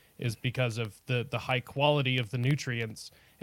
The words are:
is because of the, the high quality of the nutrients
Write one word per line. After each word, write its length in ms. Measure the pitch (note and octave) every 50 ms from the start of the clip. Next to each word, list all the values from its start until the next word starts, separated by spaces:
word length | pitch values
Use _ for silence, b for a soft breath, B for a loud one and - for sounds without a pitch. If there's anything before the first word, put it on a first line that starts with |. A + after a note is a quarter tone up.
| b b b -
is 160 | C3 A#2 G#2+
because 440 | - - B2 - C3 B2+ A#2+ G#2+ A#2+
of 220 | A2+ G#2 - - -
the, 200 | - B2+ B2 A2+ -
the 80 | - A2
high 220 | - - B2+ B2
quality 580 | - - - C#3 C#3+ D3+ D3 C#3+ C3 B2+ B2+ B2+
of 120 | A#2 G#2
the 80 | - A#2+
nutrients 720 | A#2+ C3+ D3+ C#3+ - C3 A#2+ A#2 A2+ G#2+ G#2+ - - - b b b b b b